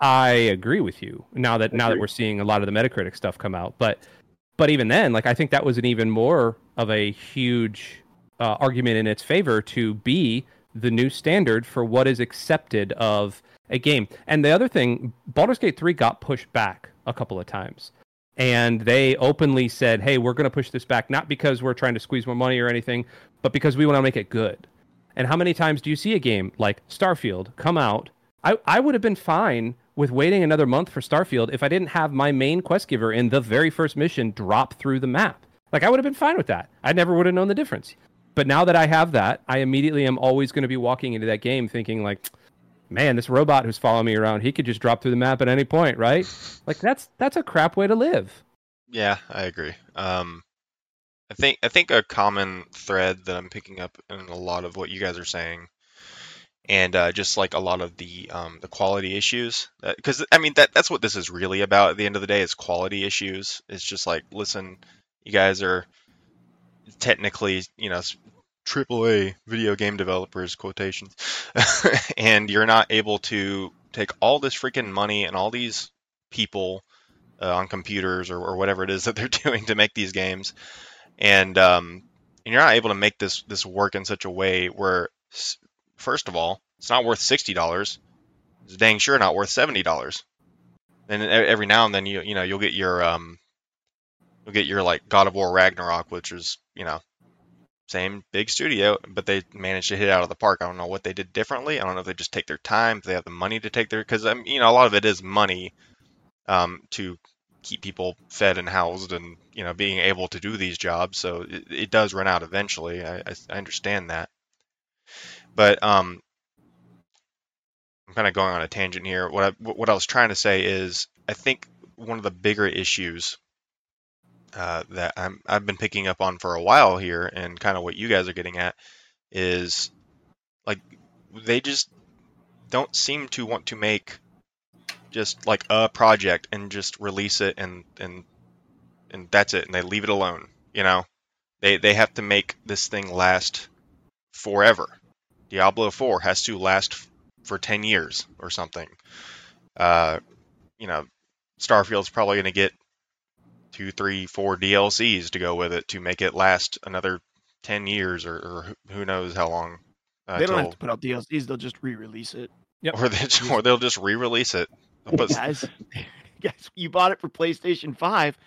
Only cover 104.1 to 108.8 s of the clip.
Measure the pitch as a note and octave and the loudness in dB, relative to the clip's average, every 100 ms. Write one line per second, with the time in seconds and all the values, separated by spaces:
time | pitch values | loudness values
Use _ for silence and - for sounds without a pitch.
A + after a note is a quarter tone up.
104.1 | A2+ A2 A#2+ F#2+ C3+ A#2 B2 B2 G2+ G#2+ | -2 -2 -4 -4 4 6 8 6 4 2
105.1 | F#2 F#2+ G2+ G2 F#2 F#2 _ _ _ _ | 0 -2 0 0 -2 -10 _ _ _ _
106.1 | _ _ _ - F#2 F2 F2 - - F#2 | _ _ _ -2 0 0 -6 -14 -12 -10
107.1 | F2 _ _ _ _ - - G2 F#2+ F#2 | -14 _ _ _ _ -18 -14 -14 -8 -8
108.1 | F2 _ - G2+ F2+ F2+ F#2+ | -8 _ 0 2 2 -2 -2